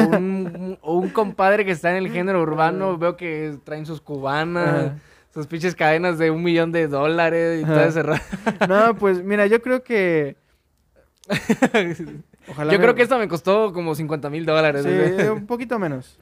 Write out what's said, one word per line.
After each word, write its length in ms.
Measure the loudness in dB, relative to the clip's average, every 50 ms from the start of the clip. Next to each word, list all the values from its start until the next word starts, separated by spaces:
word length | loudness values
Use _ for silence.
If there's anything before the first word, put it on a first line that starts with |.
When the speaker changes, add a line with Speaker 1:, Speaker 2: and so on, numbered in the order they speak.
| 4 4 4
Speaker 1:
un, 640 | 2 0 -2 -2 -4 -4 -6 -8 -10 -10 -10 -12 -10
<laughs> 40 | -6
o 120 | -2 -2
un 120 | 0 -2 0
compadre 540 | 0 -2 -2 0 0 2 4 4 4 4 2
que 80 | 0 -2
está 180 | -2 0 0
en 60 | 0
el 140 | 0 -2 -4 -4
género 280 | -4 -2 0 0 0
urbano? 500 | 0 0 0 0 0 0 0 0 -2 -2
Speaker 2:
Ajá. 60 | -2 0
Speaker 1:
Veo 180 | -2 -2 -2
que 420 | -4 -6 -8 -6 -6 -6 -8 -8 -10 -12
traen 200 | -12 -10 -10 -10
sus 160 | -10 -12 -12
cubanas, 840 | -12 -10 -10 -6 -4 -2 -2 -2 -2 -2 -2 0 0 0 0 0 0
Speaker 2:
Ajá. 120 | -2 -4 -8 -14 _ _ _ _ _ _
Speaker 1:
sus 140 | -10 -10 -8
pinches 260 | -6 -4 -4 -4 0
cadenas 420 | 2 2 4 4 4 2 0 0 2
de 120 | 2 2
un 140 | 2 2 0
millón 260 | 2 2 2 2 2
de 160 | 0 0 0
dólares 720 | 0 0 0 0 2 2 2 2 2 2 2 2 0 0 0
y 40 | 0
Speaker 2:
Ajá. 100 | 2 4
Speaker 1:
todo 100 | 4 4
ese 180 | 4 2 0 0
ra- 180 | 0 -2 -2 -4 -6 -10 -6 -4
Speaker 2:
<laughs> 240 | -4 -2 0 0 2
No, 260 | 4 4 4 4 2
pues, 280 | 2 2 0 0 0 0
mira, 220 | -2 0 2 4 4
yo 120 | 4 2
creo 220 | 2 0 -4 -4 -2
que 540 | -2 -2 0 0 2 2 0 0 -2 -6 -12 _ _ _ _ _ _ _ _ _ _ _ _ _ _ _ _ _ -6
Speaker 1:
<laughs> 280 | -6 -2 0 -2 0 0 0 2 2 0 0 -2 -4 -8 -10 -14 -14 -16 -18 _ _ _ _ -14
Speaker 2:
Ojalá 240 | -10 -6 0 2 2
Speaker 1:
Yo 60 | 4
Speaker 2:
me 60 | 4
Speaker 1:
creo 100 | 4 4
que 80 | 4 2
esta 160 | 2 2 0
me 100 | 0 -2
costó 440 | -4 -2 0 2 2 2 2 0 -2
como 220 | -4 -4 -4 -4
cincuenta 360 | -4 -4 -4 -6 -6 -6 -6
mil 140 | -8 -4 -2
dólares, 360 | 0 2 2 2 2 2 0 0
Speaker 2:
Sí, 60 | 2
Speaker 1:
¿eh? 360 | 2 2 2 2 2 2 0
Speaker 2:
eh, 40 | 0
un 160 | 0 -2 -4
poquito 320 | -6 -6 -6 -4 -4 -4 -2
menos, 400 | -2 -4 -4 -6 -10 -14 -20 _